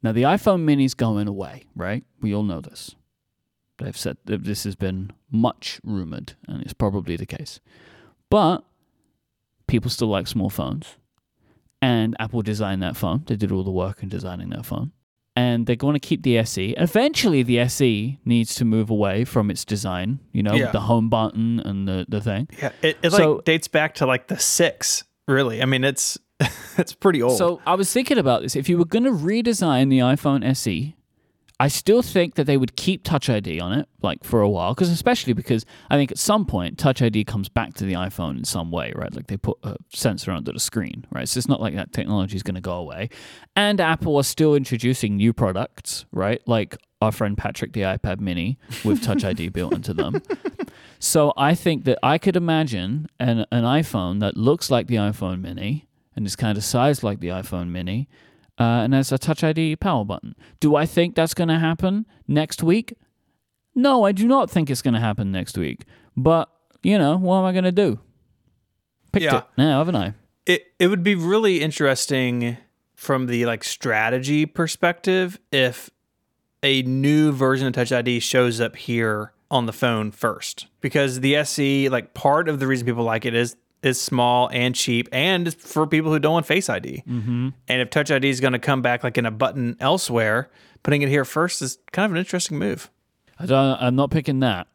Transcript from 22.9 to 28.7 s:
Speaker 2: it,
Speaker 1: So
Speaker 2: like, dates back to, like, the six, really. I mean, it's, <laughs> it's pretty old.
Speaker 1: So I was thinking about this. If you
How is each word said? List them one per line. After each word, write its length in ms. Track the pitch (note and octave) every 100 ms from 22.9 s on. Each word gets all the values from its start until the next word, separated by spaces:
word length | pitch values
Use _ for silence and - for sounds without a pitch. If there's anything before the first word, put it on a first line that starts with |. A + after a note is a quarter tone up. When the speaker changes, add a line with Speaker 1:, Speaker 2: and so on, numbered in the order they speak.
| -
Speaker 2:
it, 80 | E3+
Speaker 1:
So 260 | G3 D#3 D3+
Speaker 2:
like, 80 | -
dates 220 | D#3+ -
back 260 | D3+ D3+ -
to, 100 | C3
like, 220 | B2+ -
the 100 | F#3+
six, 640 | - - E3+ - - - - _ -
really. 340 | C3+ C3 A2+
I 40 |
mean, 180 | C3 C3
it's, 340 | C3+ C3 - - _ _
<laughs> 380 | C3+ - - -
it's 140 | -
pretty 260 | - G3 D#3+
old. 140 | A#2+ B2
Speaker 1:
So 220 | F3 F3 -
I 80 |
was 180 | F#3 G3
thinking 260 | B3 C4 B3+
about 240 | C3+ A#2+
this. 120 | - C#3
If 120 |
you 100 | C#3